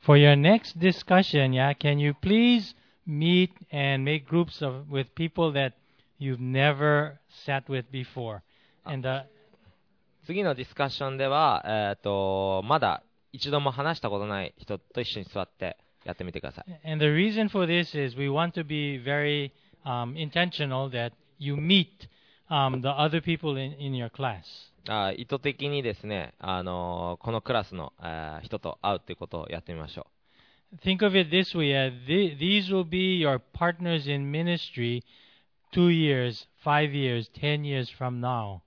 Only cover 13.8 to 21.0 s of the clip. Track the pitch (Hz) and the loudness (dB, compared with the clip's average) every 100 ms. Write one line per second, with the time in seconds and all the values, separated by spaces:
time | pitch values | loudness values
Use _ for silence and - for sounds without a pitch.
13.8 | 143 165 113 101 104 101 92 _ - 98 | -4 -4 -4 -4 -4 -4 -6 _ -10 -10
14.8 | _ - 117 - 92 101 90 _ 92 - | _ -8 -6 -8 -8 -8 -8 _ -10 -10
15.8 | _ _ - 90 90 82 69 - - 165 | _ _ -14 -10 -8 -8 -12 -14 -18 -14
16.8 | 160 156 151 151 208 214 214 202 175 175 | -8 0 2 4 2 2 0 0 0 0
17.8 | 165 151 139 120 139 143 170 170 156 151 | 0 -2 -4 -2 -2 0 0 -4 -6 -4
18.8 | 143 135 123 143 147 147 139 _ _ _ | -4 -4 -2 -2 0 -2 -4 _ _ _
19.8 | 143 123 120 147 151 170 180 - 143 131 | -6 -4 -4 -6 -4 0 -2 -2 -4 -2
20.8 | 139 123 | -4 -4